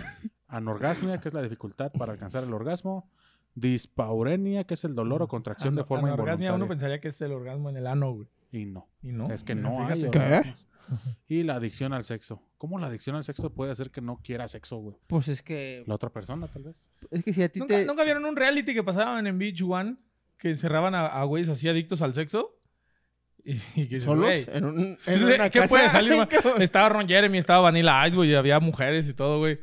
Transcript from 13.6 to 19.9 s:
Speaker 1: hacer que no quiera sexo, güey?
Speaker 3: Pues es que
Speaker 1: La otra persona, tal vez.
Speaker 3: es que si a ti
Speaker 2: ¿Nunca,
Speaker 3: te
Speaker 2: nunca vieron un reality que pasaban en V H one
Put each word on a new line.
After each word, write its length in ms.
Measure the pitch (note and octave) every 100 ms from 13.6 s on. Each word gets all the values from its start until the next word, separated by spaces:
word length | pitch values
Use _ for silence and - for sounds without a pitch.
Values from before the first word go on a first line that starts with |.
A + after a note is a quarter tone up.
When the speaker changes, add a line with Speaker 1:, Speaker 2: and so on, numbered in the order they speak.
| C3+
Speaker 1:
hacer 200 | B2+ B2+
que 100 | -
no 160 | A#2+ A#2+
quiera 260 | - A#2+ A#2+
sexo, 280 | A2+ - A2+
güey? 200 | G#2+ - -
Speaker 3:
Pues 220 | E3 C#3
es 120 | C#3
que 420 | - D#3 C3+ B2+ A2
Speaker 1:
La 80 | G#2+
otra 140 | A#2
persona, 380 | A2+ G2 C#3+ E3+
tal 160 | C#3+
vez. 120 | C#3 - _ _ -
Speaker 3:
es 120 | E3+
que 80 | G3
si 80 | F3+
a 60 | F3
ti 100 | F#3+
Speaker 2:
¿Nunca, 160 | C#4 G3+
Speaker 3:
te 80 | G3
Speaker 2:
nunca 180 | D4
vieron 220 | D#4 D4 D4+
un 100 | C#4+
reality 380 | C4+ C#4+ C#4
que 100 | A3+
pasaban 420 | F#3+ F3+ A3+ A#3 G3+
en 120 | F#3
V 120 | G3+
H 100 | F3
one 320 | F#3 F3+ G3+